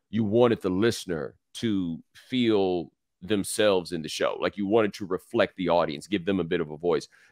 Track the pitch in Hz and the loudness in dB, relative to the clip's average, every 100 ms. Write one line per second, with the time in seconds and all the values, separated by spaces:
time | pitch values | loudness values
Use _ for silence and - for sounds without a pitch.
0 | _ 107 107 113 120 110 98 92 113 107 | _ -4 0 4 4 4 0 0 0 0
1 | - 82 67 - _ - 117 98 87 80 | -4 -6 -8 -12 _ -6 -2 -2 -2 -6
2 | - - - 127 120 104 95 90 76 _ | -12 -20 -6 0 2 2 2 0 -4 _
3 | _ _ 92 104 92 - 107 95 82 87 | _ _ -2 -2 0 2 4 4 0 -6
4 | 76 - 71 50 92 101 98 113 107 - | -6 -2 -2 0 -4 -2 2 2 2 -2
5 | 95 90 - 117 98 - 87 85 80 73 | -6 -6 -2 0 0 0 0 2 2 -4
6 | - 98 85 95 82 87 78 76 87 78 | -6 -4 -2 -2 0 -2 -4 -4 -2 -2
7 | - _ _ | -4 _ _